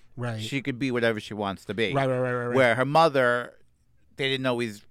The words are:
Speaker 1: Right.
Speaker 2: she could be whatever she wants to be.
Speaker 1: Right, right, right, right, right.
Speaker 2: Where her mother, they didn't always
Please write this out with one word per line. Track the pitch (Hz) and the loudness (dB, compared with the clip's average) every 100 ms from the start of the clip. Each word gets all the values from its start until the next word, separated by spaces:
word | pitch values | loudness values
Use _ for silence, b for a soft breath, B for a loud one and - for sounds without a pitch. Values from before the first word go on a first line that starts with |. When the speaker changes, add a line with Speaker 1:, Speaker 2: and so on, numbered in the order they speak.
| - - | -16 -8
Speaker 1:
Right. | 120 110 | -6 -6
Speaker 2:
she | 110 139 | -6 -6
could | 139 123 | -4 -4
be | 135 | -2
whatever | 120 117 107 | 2 0 0
she | - | -6
wants | 104 101 92 - | -6 -6 -6 -6
to | |
be. | 101 104 | -2 0
Speaker 1:
Right, | 139 135 | 0 0
right, | 127 | -2
right, | 127 | -2
right, | 123 120 | -4 0
right. | 131 | 4
Speaker 2:
Where | 123 113 | 4 4
her | 131 | 2
mother, | 156 165 139 123 120 - - _ _ _ _ _ - | 4 4 4 2 2 -4 -16 _ _ _ _ _ -6
they | 135 | -2
didn't | 131 131 | -2 0
always | 120 117 104 - | 0 -2 -6 -16